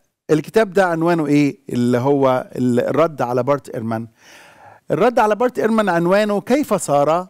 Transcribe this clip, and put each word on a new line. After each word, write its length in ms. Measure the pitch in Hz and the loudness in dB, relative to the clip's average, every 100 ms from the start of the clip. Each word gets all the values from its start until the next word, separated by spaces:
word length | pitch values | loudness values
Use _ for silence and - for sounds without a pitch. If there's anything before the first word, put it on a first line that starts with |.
| _ _ - | _ _ -2
الكتاب 420 | 156 147 220 220 | -2 0 0 0
ده 120 | 175 185 | 2 0
عنوانه 420 | 165 165 170 147 | 0 0 0 2
إيه؟ 300 | 147 143 - - | 2 0 -2 -6
اللي 280 | 123 120 123 | -2 0 2
هو 520 | 135 143 131 127 - 127 | 2 2 2 0 -2 -4
الرد 680 | 127 120 - 131 165 139 | 0 0 0 0 0 -2
على 220 | 120 123 | -4 -2
بارت 260 | 123 143 - | -2 -2 -6
إيرمان. 380 | - 113 113 113 _ - - - - - - - | -10 -8 -8 -10 _ -20 -20 -20 -20 -20 -20 -6
الرد 280 | 151 226 240 | -2 0 2
على 160 | 214 208 | 0 0
بارت 240 | 247 - | -2 -2
إيرمان 300 | 214 220 208 | 0 0 0
عنوانه 520 | 170 175 196 214 202 | 0 2 2 0 -2
كيف 320 | - 269 277 | 0 -2 0
صار 540 | 196 - 143 143 170 185 | -4 0 2 2 0 -4